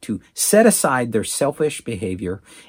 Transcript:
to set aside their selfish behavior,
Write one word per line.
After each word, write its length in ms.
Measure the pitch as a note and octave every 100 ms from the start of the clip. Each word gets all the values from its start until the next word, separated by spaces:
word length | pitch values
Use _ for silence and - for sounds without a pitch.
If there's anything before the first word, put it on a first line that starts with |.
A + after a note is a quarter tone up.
to 180 | - G#2 _
set 320 | - - G#3 A3+
aside 460 | - D#3 B2+ A#2+
their 120 | A2
selfish 580 | G#2 - C3+ - D3+ -
behavior, 600 | - G#2 F#2+ F#2 F#2 F#2 - -